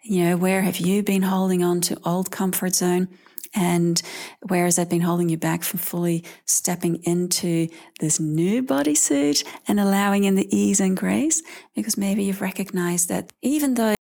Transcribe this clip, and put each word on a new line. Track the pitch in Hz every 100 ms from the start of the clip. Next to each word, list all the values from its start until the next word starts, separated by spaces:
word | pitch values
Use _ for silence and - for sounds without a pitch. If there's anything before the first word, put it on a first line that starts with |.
You | - 190
know, | 170 175
where | 185 190
have | 190 -
you | 175 202
been | 202 196
holding | 190 190 185 185
on | 175 175
to | 170 -
old | - 180 185
comfort | - 190 180 185
zone? | 175 180 180 185 - - - -
And | - 175 175 170 170 - - - - -
where | 180
has | 175 175
that | 170
been | 175
holding | 170 175 175
you | 160
back | 160 165
from | - 170
fully | - 175 175 165 165 -
stepping | - - - 175 175 170
into | - 175 180 - 175 165 165 - - -
this | 156 -
new | 160 156 175 226
bodysuit | 262 269 294 302 - 285 285 285 - - -
and | 208
allowing | 196 196 202 202
in | 202
the | 190 202
ease | 202 202 196
and | 190 185
grace? | 185 202 285 320 - - -
Because | - 214 214
maybe | 196 202
you've | 196 196
recognized | 190 - 185 185 175 175 -
that | 185 - -
even | 247 302 285
though | 240 220 208